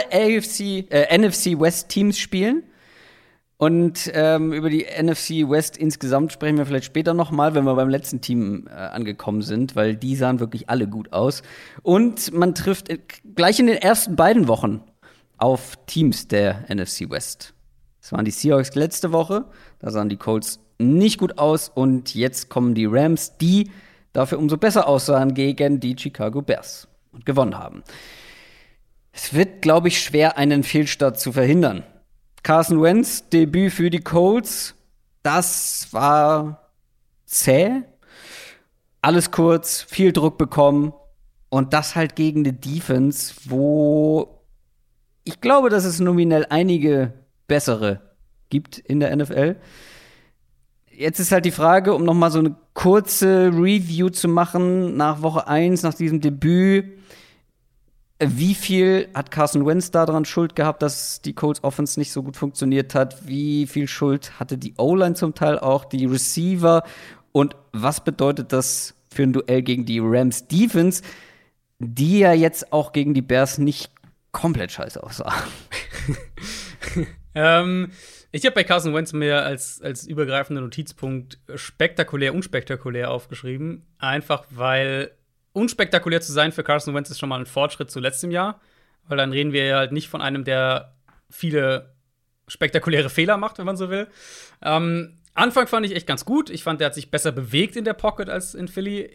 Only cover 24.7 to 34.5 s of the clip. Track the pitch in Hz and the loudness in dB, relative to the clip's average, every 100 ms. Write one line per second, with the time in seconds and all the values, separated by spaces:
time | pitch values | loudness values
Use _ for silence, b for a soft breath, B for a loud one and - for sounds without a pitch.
24.7 | 202 143 135 - 135 135 131 135 131 143 | 2 4 2 2 2 2 0 0 2 0
25.7 | 139 123 127 139 - 107 135 143 - - | 0 -2 -6 -8 -6 -6 -4 -4 -4 -6
26.7 | - - _ _ 120 - 135 113 - - | -18 -20 _ _ -10 -2 0 0 -2 -12
27.7 | - - B B B B B B B B | -16 -20 B B B B B B B B
28.7 | B _ _ _ - - 143 190 - 156 | B _ _ _ -14 -2 2 2 2 4
29.7 | 165 175 170 - 151 156 143 143 143 135 | 4 4 0 0 2 2 4 2 2 2
30.7 | 151 147 - 135 139 131 135 127 170 143 | 0 0 0 0 0 -4 2 4 4 4
31.7 | 92 - _ _ _ _ _ - 160 165 | 0 -10 _ _ _ _ _ 2 4 4
32.7 | 160 165 220 - - - 165 151 170 190 | 4 4 4 2 -4 0 2 4 2 0
33.7 | - 175 170 - 170 185 233 226 | 2 0 0 0 2 4 2 0